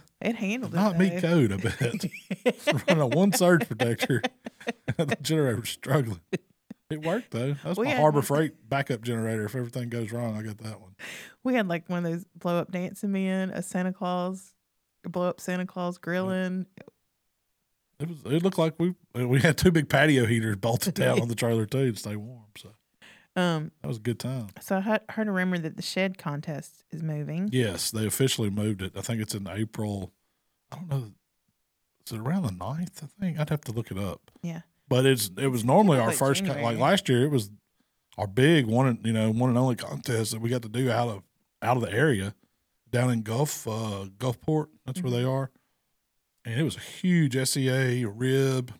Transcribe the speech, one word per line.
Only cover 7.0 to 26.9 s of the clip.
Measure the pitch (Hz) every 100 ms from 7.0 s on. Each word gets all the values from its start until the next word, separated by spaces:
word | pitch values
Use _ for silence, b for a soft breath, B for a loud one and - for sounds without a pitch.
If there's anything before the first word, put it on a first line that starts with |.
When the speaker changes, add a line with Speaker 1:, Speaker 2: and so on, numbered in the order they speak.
Speaker 1:
worked, | 156 208 247
though. | 113 127 139
That's | 151 180
Speaker 2:
We | 247
Speaker 1:
my |
Speaker 2:
had | -
Speaker 1:
Harbor | 151 147
Speaker 2:
one | -
Speaker 1:
Freight | 143 160 - -
backup | 135 139 120
generator. | 117 117 113 110 104
If |
everything | 131 120 127 120
goes | 117 110
wrong, | 117 117 107
I |
got | 110 104
that | 110 -
one. | 95 98 B B B B
Speaker 2:
We | 262
had, | 247 190
like, | 170 -
one | 175 170
of |
those | 170 - -
blow | 175 175
up | -
dancing | 180 180 - 202
men, | 190 190 190 190
a | -
Santa | 185 185 185
Claus, | 185 180 180 180 185 - _ _ _ _ _
blow | 180 175 180
up | -
Santa | - 180 180
Claus | - 175 180
Speaker 1:
Yeah. |
Speaker 2:
grilling. | - 180 185 185 185 185 180 - - _ _ _ _ _ _ _ _ _ _ -
Speaker 1:
It | 151
was. | 160 107
It | 151
looked | 185 180
like | 160 160
we, | 175 180 _
we | 123 123 135
had | 156 135
two | 185
big | 165 143
patio | 139 151 139 113
heaters | 117 110 98
bolted | 113 113 196
down | - 127 123
Speaker 2:
<laughs> |
Speaker 1:
on | 117
the |
trailer | 113 120 113 107
too | 127 135
to | 101
stay | 104 104
warm. | 110 123 107 -
So | - _ _ _ B B B -
Speaker 2:
Um, | 180 160 156 _
Speaker 1:
that | 143
was | 117
a |
good | 110 113
time. | 123 131 104 -
Speaker 2:
so | - 190
I |
heard, | 196 214 -
heard | - 214
a |
rumor | 185 185 180
that | 160 -
the |
shed | - - 190 185
contest | 160 147 151 147 - _ -